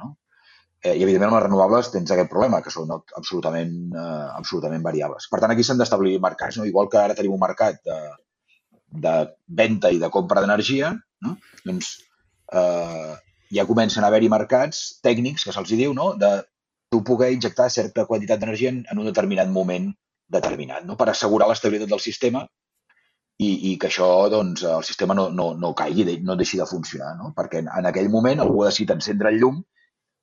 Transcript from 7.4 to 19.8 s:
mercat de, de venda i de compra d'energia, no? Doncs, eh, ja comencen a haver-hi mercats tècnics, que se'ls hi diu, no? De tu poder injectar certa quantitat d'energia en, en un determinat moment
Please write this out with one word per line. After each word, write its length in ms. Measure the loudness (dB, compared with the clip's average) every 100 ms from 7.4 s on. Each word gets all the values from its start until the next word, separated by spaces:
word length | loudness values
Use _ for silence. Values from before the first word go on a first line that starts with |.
mercat 380 | 0 0 0 -2 -6
de, 80 | -8 -10 -16 _ _ _ _ _ _ _ -4 0
de 80 | 2 0 -6 -4
venda 420 | 2 2 4 2
i 80 | 2
de 120 | 2
compra 320 | 0 2 2
d'energia, 460 | 2 2 0 0 -2 -4 -12 _
no? 140 | -10 -10 _ _
Doncs, 300 | -8 -6 -8 -12 _ _ _ _ -4
eh, 640 | 0 2 0 -4 -8 -10 -14 _ _ -6
ja 140 | -2 2
comencen 380 | 4 2 2
a 60 | 4
haver-hi 160 | 6 6
mercats 560 | 4 2 2 2 -4 -12 -2
tècnics, 460 | 0 2 0 -4 -6
que 80 | -6
se'ls 160 | -2
hi 80 | 0
diu, 160 | 0 0
no? 160 | -2 2
De 140 | 2 2 -2 _ _ _ _
tu 80 | 0
poder 300 | 2 2 2
injectar 380 | 2 0 0 0
certa 320 | 0 -2 -2 0
quantitat 320 | 0 0 -2
d'energia 260 | -2 -2 -2
en, 140 | -2 -6
en 80 | -6
un 80 | -2
determinat 400 | 0 0 2 0
moment 380 | 0 0 -2